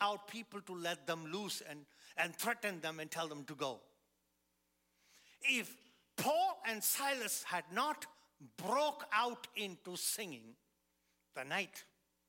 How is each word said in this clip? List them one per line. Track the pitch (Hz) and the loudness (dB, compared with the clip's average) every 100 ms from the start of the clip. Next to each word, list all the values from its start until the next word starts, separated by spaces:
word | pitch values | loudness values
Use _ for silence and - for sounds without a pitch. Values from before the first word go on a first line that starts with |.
out | 202 202 - | 2 2 -4
people | 226 226 202 | -10 -8 -10
to | 185 | -8
let | 180 170 175 170 | -2 -2 -2 -2
them | 165 156 | -2 -2
loose | 185 202 - - | -4 -2 -4 -6
and, | 147 143 - - - | -12 -14 -20 -8 -2
and | 170 160 | 0 0
threaten | 220 240 208 175 | -2 0 -2 -2
them | 160 160 | -4 -4
and | 156 | -4
tell | 165 160 | -2 -2
them | 147 | -4
to | 139 | -8
go. | 143 139 110 - _ _ _ _ _ _ _ _ _ _ _ _ - - - | -2 -2 -2 -10 _ _ _ _ _ _ _ _ _ _ _ _ -20 -20 -4
If | 277 254 190 - - _ _ - | 2 2 2 -8 -20 _ _ 0
Paul | 240 311 381 339 226 | 4 6 6 2 -2
and | 220 | 0
Silas | - - 277 269 214 - | 2 4 2 2 0 -2
had | - 180 156 | 0 -2 0
not | 190 294 294 - - _ - 139 - | 2 2 0 -6 -16 _ -20 -18 -6
broke | - 262 302 285 - | 2 4 4 2 2
out | 208 240 240 - - | 4 4 0 -8 -4
into | 202 170 185 175 | -4 -6 -8 -2
singing | - - 202 123 113 120 _ _ _ _ _ _ _ | 0 0 -4 -8 -12 -20 _ _ _ _ _ _ _
the | 143 | -6
night, | 135 180 185 - - _ _ _ | -2 -2 -2 -8 -18 _ _ _